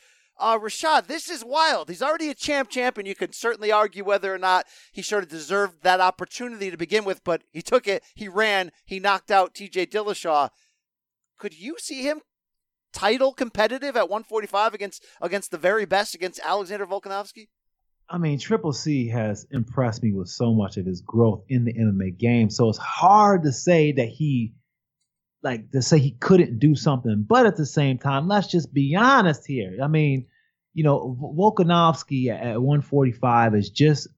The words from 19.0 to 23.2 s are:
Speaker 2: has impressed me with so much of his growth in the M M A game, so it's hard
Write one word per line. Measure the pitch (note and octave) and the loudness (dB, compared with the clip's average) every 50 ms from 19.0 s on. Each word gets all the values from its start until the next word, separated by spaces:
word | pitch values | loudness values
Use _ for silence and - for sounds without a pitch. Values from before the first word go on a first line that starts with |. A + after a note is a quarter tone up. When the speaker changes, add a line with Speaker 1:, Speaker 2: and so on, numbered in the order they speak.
| A#2+ A#2 | -2 -2
Speaker 2:
has | A#2 A#2+ G#2+ G#2+ G2+ - - - | -2 -2 -2 -4 -4 -6 -10 -8
impressed | - A#2+ G#2+ - - C3+ B2+ A#2 A2 - | -6 -6 -6 -4 -2 -2 -2 -2 -2 -2
me | A#2+ G#2+ | -2 -2
with | G2 F#2+ F2 - | -2 -2 -6 -8
so | - - A#2+ A#2 | -6 -2 0 2
much | A2+ G#2+ G2+ F2+ - | 2 2 0 -2 -4
of | G2+ F2+ | -6 -6
his | F#2 F2+ F2+ | -6 -6 -8
growth | - - - A2+ A#2 A2 G2 - - - | -8 -2 2 2 4 4 2 -2 -4 -4
in | C3 B2 A#2 | -2 -2 0
the | A#2+ A2+ | -2 -2
M | A2+ A2+ G#2+ G2 F#2+ | 0 0 0 0 0
M | F#2+ | -2
A | F#2 | -4
game, | F2+ - A#2 A#2+ A#2+ A#2+ A2+ G#2 | -4 -2 0 2 2 2 2 2
so | - - A#2+ A2 | 2 2 2 2
it's | G#2 | 0
hard | - - - - - E3 F#3 G3+ G#3+ | -2 -6 -8 -2 2 4 6 8 8